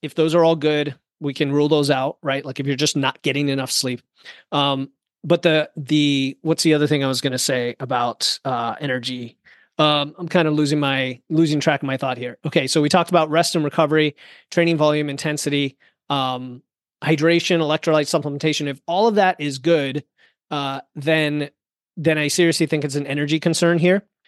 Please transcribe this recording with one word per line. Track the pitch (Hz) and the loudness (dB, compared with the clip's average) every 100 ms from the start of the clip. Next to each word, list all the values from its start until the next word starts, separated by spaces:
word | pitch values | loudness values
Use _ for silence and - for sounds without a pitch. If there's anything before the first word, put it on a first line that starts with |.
If | 151 - | -8 -2
those | 160 | 0
are | 170 | 4
all | 165 165 | 4 2
good, | 147 151 147 139 _ - | 0 -2 -4 -8 _ -10
we | 143 | -8
can | 135 143 | -4 -2
rule | 143 147 | 2 2
those | 151 143 | 2 2
out, | 131 135 - | 0 -2 -6
right? | 147 135 | -6 -6
Like | 135 127 | -6 -6
if | 139 | -4
you're | |
just | 135 147 147 | -2 -2 0
not | 135 - | -2 -2
getting | 143 139 143 | -4 -2 -2
enough | 135 131 | -2 -4
sleep. | - 131 123 _ _ - - - | -4 -4 -6 _ _ -20 -20 -6
Um, | 147 143 139 135 _ _ _ | -2 0 0 -6 _ _ _
but | 156 170 | 0 2
the, | 170 156 151 - | 4 2 0 -6
the, | 139 151 147 139 135 139 | -2 2 2 2 -2 -4
what's | 160 160 | -4 0
the | 160 | 2
other | 151 147 | 4 2
thing | 147 | 0
I | 135 | 0
was | 131 | -2
gonna | 143 127 | -4 -2
say | - 127 120 120 | -2 -2 -4 -6
about, | 131 127 120 113 - - | -6 -2 -2 -2 -4 -4
uh, | 135 123 117 - | -4 -4 -4 -6
energy? | 143 127 123 127 120 - _ - _ - | -6 -6 -6 -10 -12 -16 _ -20 _ -2
Um, | 151 147 143 - | 0 0 -2 -8
I'm | 175 | -2
kinda | 185 156 | 2 2
losing | 151 147 151 | 2 2 2
my, | 143 135 131 127 - | 0 0 -4 -6 -4
losing | 156 165 147 | 0 2 2
track | 147 143 | 2 0
of | 139 | 0
my | 131 | -4
thought | 135 123 | -4 -6
here. | 123 120 | -8 -8
Okay, | 151 165 131 | -2 0 0
so | 165 | 2
we | 147 | 2
talked | 180 170 | 2 4
about | 175 156 | 2 2
rest | 156 170 | 2 0
and | 175 | 0
recovery, | 147 - 156 156 151 - - - - | -2 0 2 2 0 -2 -14 -20 -8
training | - 170 165 | 0 2 2
volume, | 151 151 147 | 2 2 -2
intensity, | 139 156 151 - 143 139 - _ _ - | -4 -4 -4 -2 -2 -2 -6 _ _ -6
um, | 143 131 127 127 123 _ _ _ _ | -4 -2 -6 -10 -16 _ _ _ _
hydration, | 135 156 160 170 165 175 | -2 2 4 2 2 0
electrolyte | 151 156 - 156 147 | 2 0 2 2 2
supplementation. | 165 147 143 160 147 143 | -2 -4 -4 -2 -2 -4
If | 139 - | -8 -4
all | 175 226 | 0 2
of | 208 | 4
that | 190 175 | 2 2
is | 147 135 | -4 -4
good, | 139 165 135 139 - _ _ _ - | 2 2 2 -6 -10 _ _ _ -10
uh, | 147 139 135 - | -6 -6 -8 -12
then, | - 143 160 151 147 143 _ _ _ _ - | -8 0 2 2 -2 -6 _ _ _ _ -4
then | 156 156 | 0 2
I | 147 | 2
seriously | - 170 156 156 | 2 2 2 0
think | 156 | 0
it's | 143 | -2
an | 139 139 | -4 -4
energy | 139 147 156 | -4 -2 0
concern | 170 160 170 170 | 0 2 2 4
here. | 175 196 - _ | 4 2 -2 _